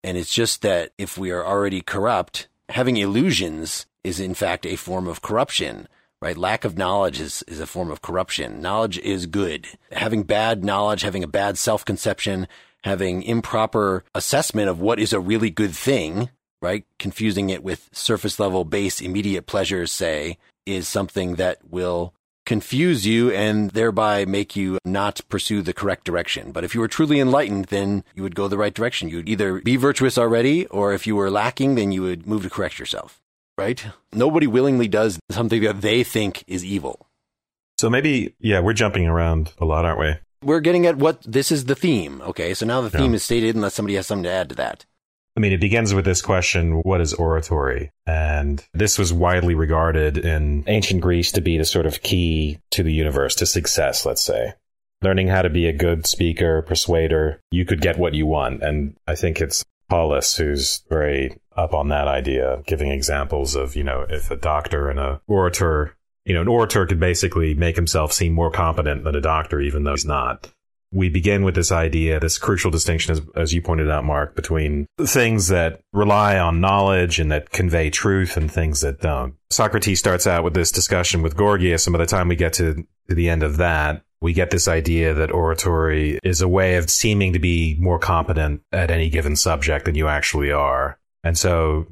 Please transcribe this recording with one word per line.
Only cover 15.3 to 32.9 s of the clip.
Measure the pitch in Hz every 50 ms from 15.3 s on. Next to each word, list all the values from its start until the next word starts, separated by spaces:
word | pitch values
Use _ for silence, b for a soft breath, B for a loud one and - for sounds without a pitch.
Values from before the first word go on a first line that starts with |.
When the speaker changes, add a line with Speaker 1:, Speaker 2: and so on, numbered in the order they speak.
| 110 113 110 107
Speaker 1:
good | 80 - 107 98 78
thing, | - - 131 139 117 82 78 82 101 120 127 _ _ _ _ _ _
right? | - 90 98 107 - _ _
Confusing | _ - 104 - - 107 110 95 98 101 95
it | 95 76 65
with | 92 85 - - _
surface | _ - - - 113 101 - 104 - -
level, | 104 98 92 92 87
base, | 76 - 101 101 95 - -
immediate | - - 92 104 98 104 98 90 -
pleasures, | - - 101 92 80 98 90 85 80
say, | - - 95 82 78 76 73 85 90 b b b b _ _
is | 98 98 92 85
something | - - 104 98 92 - 101 92 87 85
that | 85 92 90 82 _ - -
will | 82 90 90 90 87 87 85 87 _ _ _ _ _ _ _
confuse | - 117 107 - - - 131 170 180 165 117 95
you | 104 113 117 120 123
and | 101 98 104 107 104 107 107 98
thereby | 90 110 113 113 101 107 107 107 104 101 98
make | 95 98 101 101 - -
you | 101 95 92 92 95 _
not | 92 95 98 101 104 - - - _
pursue | - 95 - - 107 104
the | 90 87 90
correct | - 101 101 90 - _
direction. | - 85 85 85 - - - 50 -
But | - 85 85
if | - -
you | 117
were | 113
truly | 110 - - 160 147 147 143
enlightened, | 135 127 127 143 151 98 104 98 92
then | - 104 98 98 98 101 98 - b b
you | 95 95
would | 98 87
go | 98 98
the | 98 101
right | 101 104 104 101
direction. | - 113 110 - - 92
You'd | 80 80 85 82 101
either | 110 95 107 95 92 92
be | - 117 127
virtuous | 131 127 143 135 - 131 127 -
already, | 127 117 117 117 117 120 135 151 175 185
or | - - 101 101 101 101
if | 95 -
you | 110 107
were | 101 98 98
lacking, | 98 104 107 123 - - 135 139 135
then | 120 104 98
you | 95 95
would | 92 92 90 82 82
move | 101 107 107
to | 92 92
correct | - - 95 78 - -
yourself, | - -